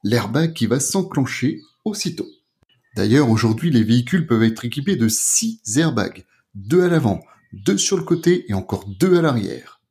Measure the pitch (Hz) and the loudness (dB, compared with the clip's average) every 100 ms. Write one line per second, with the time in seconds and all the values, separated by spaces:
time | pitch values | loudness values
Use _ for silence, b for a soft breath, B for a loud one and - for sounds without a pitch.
0 | 101 117 104 127 165 160 220 247 - 196 | 0 -2 0 -2 -2 -2 -2 0 -2 -4
1 | 185 - 127 - 127 - _ _ - - | -2 -4 -4 -2 -4 -4 _ _ -10 -6
2 | 175 160 - _ _ _ _ _ _ - | -8 -8 -12 _ _ _ _ _ _ -4
3 | 104 131 135 110 113 107 165 123 107 120 | 2 4 4 2 2 0 2 2 4 2
4 | 120 185 160 113 113 113 123 143 143 165 | 2 -2 0 2 2 0 -8 -6 -4 0
5 | 113 - - - 226 226 - 110 165 117 | 0 0 -2 -2 -2 -8 -4 0 0 0
6 | 95 - - _ _ 104 98 170 180 165 | -4 -8 -20 _ _ -16 0 2 4 2
7 | 120 90 b b b 98 101 196 - 190 | 2 -2 b b b -4 -2 0 0 -2
8 | 165 170 175 180 - 98 - 98 101 98 | 0 0 2 2 0 -6 -4 -8 -8 -2
9 | 190 175 160 120 95 - - - _ | 2 4 4 0 -4 -8 -14 -20 _